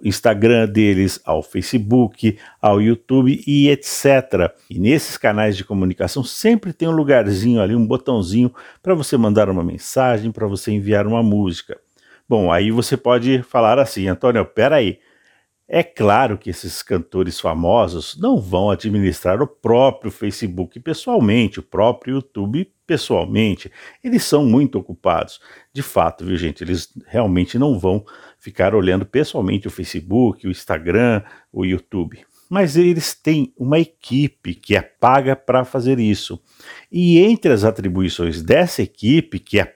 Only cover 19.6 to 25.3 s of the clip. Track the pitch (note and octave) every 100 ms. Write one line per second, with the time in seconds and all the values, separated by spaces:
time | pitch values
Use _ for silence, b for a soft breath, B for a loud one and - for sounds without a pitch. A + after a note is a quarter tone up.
19.6 | A2+ A#2+ C3+ C3 G#2+ - G#2 - G2+ F2+
20.6 | F2 A#2+ D#3+ D#3 - A#3 A2 A#2+ G#2+ -
21.6 | - F#2+ A2+ B2 B2+ C3+ C3+ G#2 G2+ C#3+
22.6 | F#3 _ - D3+ - G2+ F#2 G#2+ A2 F2
23.6 | - B B B B3 A#3+ - D3 C3+ B2
24.6 | C#3+ G2+ - F2 F#2 E2 -